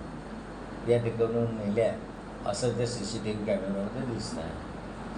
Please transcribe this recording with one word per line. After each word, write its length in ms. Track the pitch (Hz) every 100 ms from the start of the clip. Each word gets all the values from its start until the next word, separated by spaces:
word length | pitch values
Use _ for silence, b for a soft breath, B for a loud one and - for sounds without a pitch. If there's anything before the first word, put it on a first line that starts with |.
| - - - - - - - - 113
या 80 | 120
ठिकाणून 580 | 117 107 113 117 113 110
नेल्या, 360 | 104 104 107 - - - - - -
असं 200 | 101 123
त्या 160 | 107 117
सीसीटीव्ही 600 | - 101 113 107 104 107
कॅमेऱ्यामध्ये 680 | 98 95 98 107 123 127
दिसत 240 | 110 - -
आहे. 360 | 82 76 - - - - -